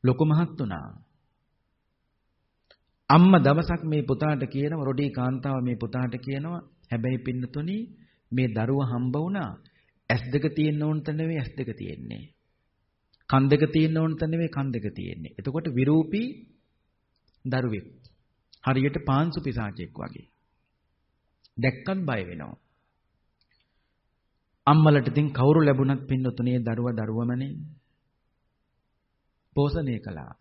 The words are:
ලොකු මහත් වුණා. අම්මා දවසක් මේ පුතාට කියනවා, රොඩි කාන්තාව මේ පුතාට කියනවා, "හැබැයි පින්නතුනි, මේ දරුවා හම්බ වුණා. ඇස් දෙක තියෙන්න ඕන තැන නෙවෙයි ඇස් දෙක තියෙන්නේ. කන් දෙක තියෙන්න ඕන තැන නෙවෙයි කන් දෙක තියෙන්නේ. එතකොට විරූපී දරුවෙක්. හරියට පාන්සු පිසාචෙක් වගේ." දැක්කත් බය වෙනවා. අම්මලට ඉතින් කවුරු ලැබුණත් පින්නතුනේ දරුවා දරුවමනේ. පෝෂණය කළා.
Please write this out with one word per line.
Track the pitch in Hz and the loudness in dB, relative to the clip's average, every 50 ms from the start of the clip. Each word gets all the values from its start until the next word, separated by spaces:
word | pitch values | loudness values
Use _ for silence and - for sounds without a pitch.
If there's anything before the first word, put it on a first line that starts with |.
| - | 2
ලොකු | 123 127 127 156 | 2 2 4 4
මහත් | 156 151 156 175 - - | 4 4 2 2 0 -2
වුණා. | - 139 107 92 82 69 53 50 - - _ _ _ _ _ _ _ _ _ _ _ _ _ _ _ _ _ _ _ _ _ _ _ _ _ _ _ _ _ _ _ _ _ _ _ _ _ _ _ _ _ | -6 -6 -6 -6 -8 -10 -14 -18 -20 -20 _ _ _ _ _ _ _ _ _ _ _ _ _ _ _ _ _ _ _ _ _ _ _ _ _ _ _ _ _ _ _ _ _ _ _ _ _ _ _ _ _
අම්මා | 139 160 175 190 190 175 | 8 8 10 10 8 8
දවසක් | 131 139 143 160 165 - 170 160 - | 6 6 4 2 0 -2 -4 -4 -2
මේ | 160 151 151 139 | -2 -2 -2 0
පුතාට | 120 139 - 151 151 151 135 131 | -2 -2 -2 0 -2 -2 -2 -4
කියනවා, | - - 135 143 147 165 160 143 | -4 -4 -4 -4 -4 -4 -4 -4
රොඩි | 131 131 127 143 139 | -2 -2 -2 -2 -2
කාන්තාව | - 131 123 127 131 131 123 143 135 131 123 | -2 -2 -2 -2 -2 -4 -4 -4 -4 -2 -2
මේ | 123 123 | -4 -4
පුතාට | 107 117 107 - 127 127 127 117 123 | -4 -6 -6 -4 -4 -4 -4 -6 -8
කියනවා, | - 131 139 139 143 165 175 170 - - _ _ _ | -8 -8 -8 -6 -6 -8 -10 -10 -12 -16 _ _ _
"හැබැයි | _ 120 117 113 127 131 127 | _ -6 -4 -2 -2 -2 -2
පින්නතුනි, | 131 131 123 127 123 123 - 147 151 170 190 220 233 - - _ - _ _ _ _ _ | -4 -6 -6 -6 -6 -6 -6 -6 -6 -4 -6 -6 -8 -10 -14 _ -20 _ _ _ _ _
මේ | - 127 131 120 | 0 0 0 0
දරුවා | 107 110 110 113 135 139 135 120 | 0 -2 0 0 0 0 0 -2
හම්බ | 120 120 123 127 123 | -2 -2 -2 -2 -2
වුණා. | 147 156 175 196 202 160 107 - - _ _ _ _ _ _ _ _ _ _ | -2 -2 -2 -4 -4 -6 -6 -10 -14 _ _ _ _ _ _ _ _ _ _
ඇස් | 120 117 117 | -2 -2 -2
දෙක | 127 123 147 135 156 147 | -2 -4 0 -2 0 0
තියෙන්න | 160 151 156 151 151 151 | 0 0 0 0 0 -2
ඕන | 151 156 151 | -2 -2 -2
තැන | 135 160 147 156 | -4 -4 -4 -4
නෙවෙයි | 160 165 165 156 | -4 -4 -4 -4
ඇස් | 127 - - | -6 -6 -8
දෙක | - 131 113 110 | -8 -8 -8 -8
තියෙන්නේ. | - 101 90 78 - 65 57 57 53 - - _ _ _ _ _ _ _ _ _ _ _ _ _ _ _ _ _ _ _ _ | -10 -10 -12 -12 -12 -12 -12 -12 -14 -14 -18 _ _ _ _ _ _ _ _ _ _ _ _ _ _ _ _ _ _ _ _
කන් | - 135 135 | 2 2 4
දෙක | 139 147 143 156 151 | 4 4 4 4 2
තියෙන්න | - 160 156 160 160 160 | 2 2 2 2 2 0
ඕන | 160 160 156 | 0 0 -2
තැන | 156 165 156 | -2 -4 -2
නෙවෙයි | 160 165 170 160 | -2 -2 -2 -2
කන් | 160 139 139 139 | -4 -4 -4 -4
දෙක | 120 117 98 104 | -4 -4 -6 -6
තියෙන්නේ. | - - 92 90 87 - 80 - - | -8 -8 -12 -12 -12 -12 -14 -14 -14
එතකොට | - 98 139 131 160 165 165 | -10 -8 -6 -6 -4 -6 -4
විරූපී | 127 120 131 139 151 160 160 160 190 202 233 254 - - - _ _ _ _ _ _ _ _ _ _ _ _ _ _ _ _ _ _ _ _ | 0 0 2 4 4 4 2 2 -2 -4 -4 -6 -8 -14 -18 _ _ _ _ _ _ _ _ _ _ _ _ _ _ _ _ _ _ _ _
දරුවෙක්. | 131 123 131 127 123 107 98 - - - - _ - _ _ _ _ _ _ _ _ - _ - | -4 -4 -2 -2 -2 -4 -6 -8 -14 -20 -20 _ -20 _ _ _ _ _ _ _ _ -20 _ 0
හරියට | 131 131 135 131 143 139 160 | 0 2 2 2 0 0 -2
පාන්සු | - - 135 135 156 170 156 - | -2 0 2 2 2 0 -2 -4
පිසාචෙක් | - 139 117 113 110 104 - - 90 - - | -6 -4 -4 -4 -6 -6 -6 -8 -12 -12 -10
වගේ." | - - - - - - _ _ _ _ _ _ _ _ _ _ _ _ _ _ _ _ _ _ _ _ _ _ _ _ _ _ - | -12 -12 -12 -12 -16 -20 _ _ _ _ _ _ _ _ _ _ _ _ _ _ _ _ _ _ _ _ _ _ _ _ _ _ -2
දැක්කත් | 117 131 131 - - - 196 196 | -2 -2 -2 -2 -6 -6 -4 -4
බය | 180 147 123 107 92 | -2 -4 -4 -4 -6
වෙනවා. | 87 87 78 71 58 - _ _ _ _ _ _ _ _ _ _ _ _ _ _ _ _ _ _ _ _ _ _ _ _ _ _ _ _ _ _ _ _ _ _ _ _ _ _ _ _ _ _ 139 | -8 -10 -12 -12 -14 -14 _ _ _ _ _ _ _ _ _ _ _ _ _ _ _ _ _ _ _ _ _ _ _ _ _ _ _ _ _ _ _ _ _ _ _ _ _ _ _ _ _ _ 6
අම්මලට | 147 156 156 156 147 143 127 - | 8 8 10 8 8 6 4 2
ඉතින් | 117 143 151 147 | 2 2 0 0
කවුරු | 143 131 127 139 151 165 | 2 4 6 6 6 8
ලැබුණත් | 156 147 135 131 135 131 139 135 135 | 6 6 4 4 4 2 0 -2 -2
පින්නතුනේ | - 135 131 127 127 - - 120 123 123 123 | -4 -2 -2 -2 -2 -2 -2 -2 0 0 0
දරුවා | 117 117 113 110 120 123 117 | 0 -2 -2 -2 -2 -4 -2
දරුවමනේ. | 110 110 110 110 113 120 120 123 123 135 139 147 156 - - - _ _ _ _ _ _ _ _ _ _ _ _ _ _ _ _ _ _ _ _ _ _ _ _ _ _ _ _ _ _ _ _ _ _ _ _ | -4 -4 -4 -2 -2 -2 -2 -2 -4 -4 -6 -8 -12 -14 -14 -16 _ _ _ _ _ _ _ _ _ _ _ _ _ _ _ _ _ _ _ _ _ _ _ _ _ _ _ _ _ _ _ _ _ _ _ _
පෝෂණය | - 143 147 143 165 147 131 120 110 | 0 0 0 0 -2 -2 -4 -4 -6
කළා. | - 101 92 78 67 58 - _ | -8 -10 -12 -12 -14 -14 -18 _